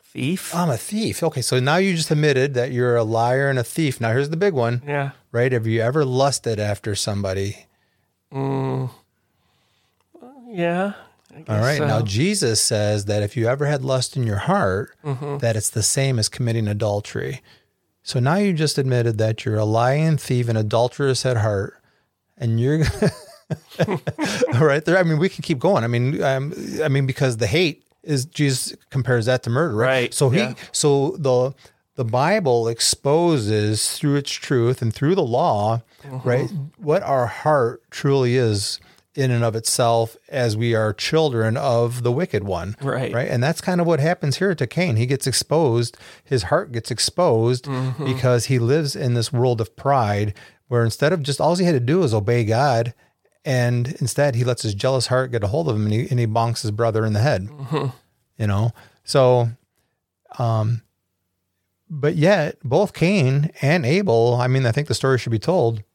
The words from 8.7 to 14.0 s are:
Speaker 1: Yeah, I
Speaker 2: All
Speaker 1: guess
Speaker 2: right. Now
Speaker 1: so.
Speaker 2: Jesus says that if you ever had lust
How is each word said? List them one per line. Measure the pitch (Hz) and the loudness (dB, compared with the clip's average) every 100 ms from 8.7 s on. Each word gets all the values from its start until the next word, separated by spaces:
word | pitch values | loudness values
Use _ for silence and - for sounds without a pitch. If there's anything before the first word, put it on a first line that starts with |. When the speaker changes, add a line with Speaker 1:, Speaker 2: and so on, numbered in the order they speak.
| 131 127 - _ _ _ _ _ _ _ _ _ _ _ - 247 277 240 | -4 -6 -10 _ _ _ _ _ _ _ _ _ _ _ -20 -20 -20 -14
Speaker 1:
Yeah, | 202 170 175 196 202 - _ _ | -4 -2 -2 -4 -6 -18 _ _
I | - | -20
Speaker 2:
All | |
Speaker 1:
guess | - 104 | -4 0
Speaker 2:
right. | 120 147 | 2 2
Now | 147 110 | 0 0
Speaker 1:
so. | |
Speaker 2:
Jesus | 107 98 170 208 139 110 | 0 0 0 2 0 0
says | - 107 104 107 101 | 0 0 0 0 0
that | 104 | -2
if | 101 127 | -2 0
you | 113 | 0
ever | 135 | 0
had | 143 143 | 0 -2
lust | 131 131 | 0 -2